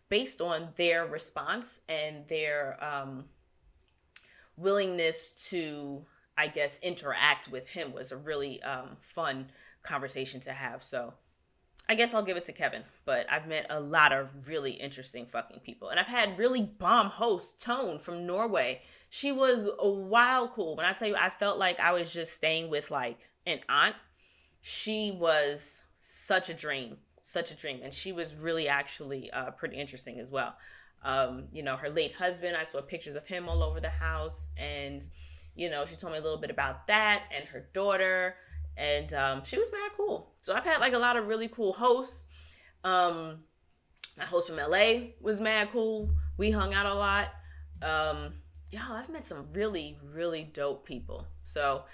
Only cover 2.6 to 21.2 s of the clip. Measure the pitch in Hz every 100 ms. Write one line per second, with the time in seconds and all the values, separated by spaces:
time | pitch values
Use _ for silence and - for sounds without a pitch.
2.6 | 139 - 151 143 135 135 135 _ _ _
3.6 | _ _ _ _ _ - - - - -
4.6 | 185 202 196 180 165 160 - - - 180
5.6 | 160 147 143 139 156 _ _ - 151 151
6.6 | 143 - 180 - 143 104 143 143 - 131
7.6 | 131 185 151 123 139 131 147 151 139 -
8.6 | - 131 135 - - - 160 135 135 -
9.6 | - - - 143 131 135 131 131 135 131
10.6 | 131 123 - 131 120 - _ _ _ _
11.6 | _ - - 220 233 226 185 175 - -
12.6 | 143 117 - - - 123 - 151 156 156
13.6 | - 151 147 147 151 139 135 139 135 156
14.6 | 139 - 139 139 127 123 120 117 - -
15.6 | - 117 98 147 196 240 208 185 240 254
16.6 | 208 - 170 233 202 - 233 190 - -
17.6 | - 247 240 151 - 175 175 180 233 185
18.6 | 123 127 - - - - 277 269 262 247
19.6 | 202 - 208 196 190 220 240 262 240 240
20.6 | 165 151 170 190 220 208